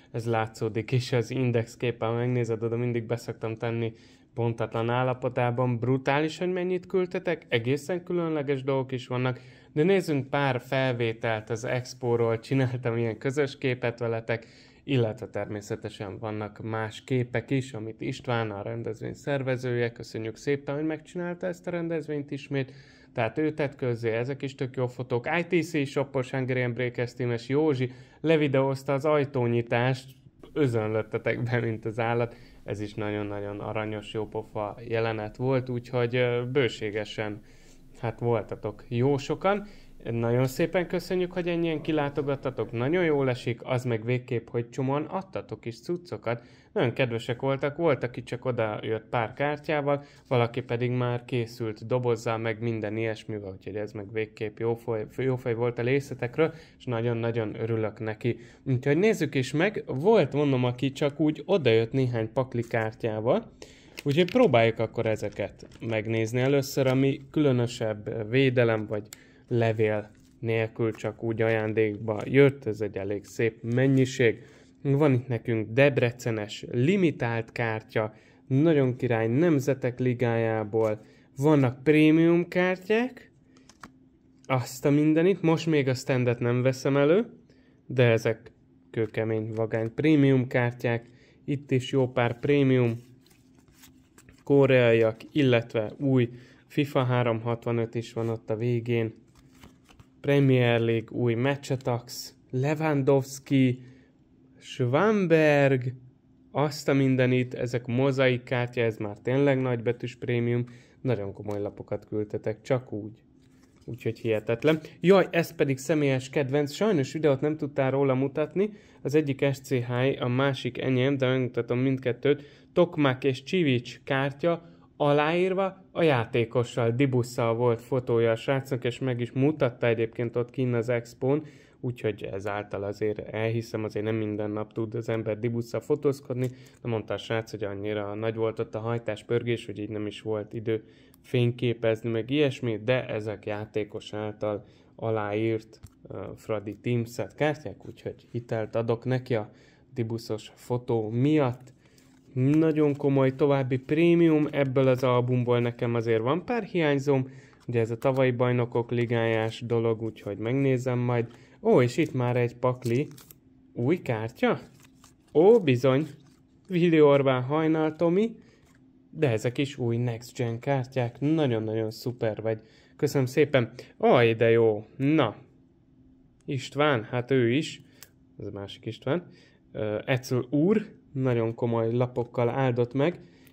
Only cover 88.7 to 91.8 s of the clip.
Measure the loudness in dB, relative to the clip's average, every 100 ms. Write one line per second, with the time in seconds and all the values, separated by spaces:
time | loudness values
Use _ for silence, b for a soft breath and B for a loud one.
88.7 | _ _ -4 -2 -2 -2 -2 -2 -4 -2
89.7 | -2 -2 0 4 6 6 4 2 0 0
90.7 | 0 -2 -2 -4 b b b -6 -6 0
91.7 | -2